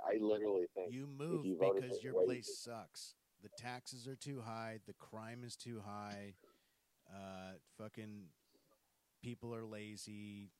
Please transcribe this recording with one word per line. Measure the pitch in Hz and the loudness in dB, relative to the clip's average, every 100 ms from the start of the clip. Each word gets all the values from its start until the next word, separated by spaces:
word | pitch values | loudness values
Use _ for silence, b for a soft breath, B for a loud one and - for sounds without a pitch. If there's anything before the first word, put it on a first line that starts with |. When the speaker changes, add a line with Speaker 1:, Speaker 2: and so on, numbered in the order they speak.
| - | 4
Speaker 1:
I, | 107 | 6
I | |
literally | 107 107 104 98 87 | 6 6 6 6 4
think | - 90 | 0 -2
Speaker 2:
You | 127 143 | -2 -4
Speaker 1:
if | 139 | -2
Speaker 2:
move | 151 170 95 | 0 2 2
Speaker 1:
you | 87 | 6
voted | 95 196 | 6 6
Speaker 2:
because | - - | 4 0
Speaker 1:
this | |
Speaker 2:
your | - - | 2 6
Speaker 1:
way, | 90 | 6
Speaker 2:
place | 123 - | 6 0
Speaker 1:
you | 392 | -6
Speaker 2:
sucks. | - 113 87 - - - _ _ | -6 -8 -8 -10 -12 -14 _ _
The | 104 | -16
taxes | - 123 123 - 131 120 | -8 -6 -4 -6 -8 -8
are | 131 | -6
too | 143 135 | -4 -4
high. | 113 113 113 110 98 | -4 -2 -2 -4 -8
The | |
crime | - - 110 110 120 | -14 -10 -8 -6 -6
is | 120 - | -8 -8
too | 120 117 101 | -6 -6 -4
high. | 104 104 101 101 95 b b b b _ _ - | -4 -4 -6 -8 -12 b b b b _ _ -14
Uh, | 95 95 95 92 95 - - | -10 -6 -6 -8 -10 -14 -10
fucking | 110 - 107 104 90 - _ _ _ _ _ _ _ _ | -8 -8 -8 -8 -12 -18 _ _ _ _ _ _ _ _
people | 123 120 117 113 | -8 -6 -4 -4
are | 113 | -4
lazy. | 107 107 104 - 104 104 101 98 - | -4 -6 -6 -8 -8 -6 -8 -10 -14